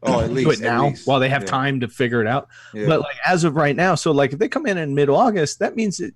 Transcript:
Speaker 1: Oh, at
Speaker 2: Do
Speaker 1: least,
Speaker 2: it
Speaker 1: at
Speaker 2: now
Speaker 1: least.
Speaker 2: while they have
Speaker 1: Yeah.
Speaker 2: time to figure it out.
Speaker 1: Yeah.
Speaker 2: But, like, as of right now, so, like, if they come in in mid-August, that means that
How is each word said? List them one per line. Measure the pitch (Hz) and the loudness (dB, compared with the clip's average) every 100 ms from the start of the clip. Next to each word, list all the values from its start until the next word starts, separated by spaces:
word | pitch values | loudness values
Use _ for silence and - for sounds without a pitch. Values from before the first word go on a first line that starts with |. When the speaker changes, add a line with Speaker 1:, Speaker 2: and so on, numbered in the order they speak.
Speaker 1:
Oh, | 120 123 | -2 0
at | 113 | 0
Speaker 2:
Do | |
Speaker 1:
least, | 131 117 107 | 0 0 0
Speaker 2:
it | 117 | 0
Speaker 1:
at | |
Speaker 2:
now | 117 143 | 0 0
Speaker 1:
least. | 135 135 | -2 0
Speaker 2:
while | 135 | 0
they | 131 | 2
have | 139 | 0
Speaker 1:
Yeah. | 98 | -2
Speaker 2:
time | 135 139 135 | -2 -2 -2
to | 117 | -4
figure | - 120 120 | -2 0 0
it | 107 | 0
out. | 139 - - - | -2 -6 -16 -16
Speaker 1:
Yeah. | 107 123 | -4 0
Speaker 2:
But, | 156 | 0
like, | 143 139 151 | -2 -4 0
as | 185 | 2
of | 165 143 | 2 2
right | 143 143 | 2 2
now, | 185 160 | 2 2
so, | 170 | 2
like, | 139 135 | 2 2
if | 143 | 0
they | 226 | -2
come | 269 277 | -2 -2
in | 185 | -2
in | 151 143 | -2 0
mid-August, | 139 151 247 202 147 - | 4 4 4 2 -2 -2
that | 214 226 | -4 -2
means | 214 175 | -4 -4
that | 135 | -8